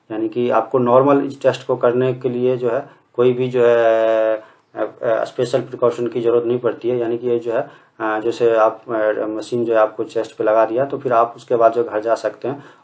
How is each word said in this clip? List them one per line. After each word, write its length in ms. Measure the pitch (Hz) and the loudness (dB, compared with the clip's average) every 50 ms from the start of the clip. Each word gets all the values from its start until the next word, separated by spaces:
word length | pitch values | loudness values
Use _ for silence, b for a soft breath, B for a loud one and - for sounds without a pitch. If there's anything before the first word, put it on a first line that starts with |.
| _ - | _ -10
यानी 180 | 110 107 113 110 | -6 -4 -4 -4
कि 200 | 110 123 120 120 | -2 -2 -2 0
आपको 300 | 117 113 113 - - 131 | 0 0 0 0 0 0
normal 460 | 123 120 120 131 135 143 143 139 143 | 2 4 4 4 6 4 2 2 0
इस 160 | 139 139 - | -2 -6 -2
test 260 | - 131 127 - - - | 0 0 0 0 -4 -4
को 80 | 127 | -4
करने 380 | 120 - 120 120 127 127 131 131 | 0 0 0 2 2 0 0 -2
के 160 | 131 - 127 | -2 -4 -4
लिए 280 | 120 123 123 127 127 120 | -4 -2 0 -2 -2 0
जो 120 | 123 120 | -2 -2
है, 200 | 113 139 - B B B B _ - | -2 -2 -6 B B B B _ -2
कोई 180 | - 120 127 123 | 2 2 2 4
भी 140 | 123 131 127 | 2 -2 -2
जो 180 | 123 123 117 | 2 4 4
है, 720 | 120 120 117 117 113 113 113 113 113 113 110 110 110 110 | 6 6 6 4 4 4 4 2 2 2 2 2 0 0
अ, 80 | 107 B B B B B _ - 113 110 107 - - - | -2 B B B B B _ -8 -6 -6 -6 -6 -6 -2
अ, 200 | 120 113 113 113 | -2 0 0 -2
special 380 | - - - 123 120 - 123 | -4 -2 -4 -4 0 0 -2
precaution 460 | 120 - 127 - 123 120 120 - 120 113 | -2 -4 -6 0 0 0 0 0 -4 -4
की 140 | - 123 | -4 -2
ज़रूरत 220 | 117 117 120 120 117 | 0 2 2 2 2
नहीं 160 | 117 123 123 | 0 -2 0
पड़ती 300 | 120 113 104 - - 117 | -2 -2 -4 -2 -4 -4
है। 80 | 123 120 | -2 -2
यानी 200 | 120 117 120 120 | -2 -4 -4 -4
कि 100 | 123 123 | -2 -2
ये 120 | 120 117 | -2 -2
जो 140 | 117 120 113 | -2 -2 -4
है, 80 | 117 117 B B B B B B - | -4 -4 B B B B B B -8
अ, 200 | 113 110 107 107 | -6 -4 -4 -2
जैसे 360 | 107 117 113 - 120 117 113 | -2 -4 -2 2 2 2 4
आप, 260 | 110 107 110 110 - - 123 | 4 4 2 2 -2 -10 -6
अ, 360 | 117 110 107 107 107 110 113 | -4 -2 0 0 0 0 -2
मशीन 400 | 107 107 107 107 - 123 120 117 | -4 -6 -8 -8 -6 -4 -4 -2
जो 80 | 117 113 | 0 2
है, 60 | 110 | 2
आपको 240 | 107 107 - - 110 | 2 2 0 -6 -8
chest 340 | - - 113 110 - - - | -6 -4 -6 -6 -6 -6 -4
पे 60 | 113 | 0
लगा 220 | 110 110 113 113 | 2 2 2 2
दिया, 200 | 107 110 123 139 | 2 0 -2 -4
तो 120 | 139 143 131 | -4 -6 -6
फिर 160 | 131 127 120 | -4 0 2
आप 200 | 113 117 117 - | 2 0 0 -2
उसके 200 | - - - 127 | -12 -6 -2 0
बाद 180 | 113 113 113 117 | 4 4 4 4
जो 100 | 120 117 | 2 -2
घर 160 | 113 104 107 | -2 -2 -4
जा 160 | 107 113 113 | 0 0 -2
सकते 320 | 110 - 107 - - - 120 | 0 -2 -6 -6 -6 -8 -8
हैं 160 | 139 139 B B B B | -8 -8 B B B B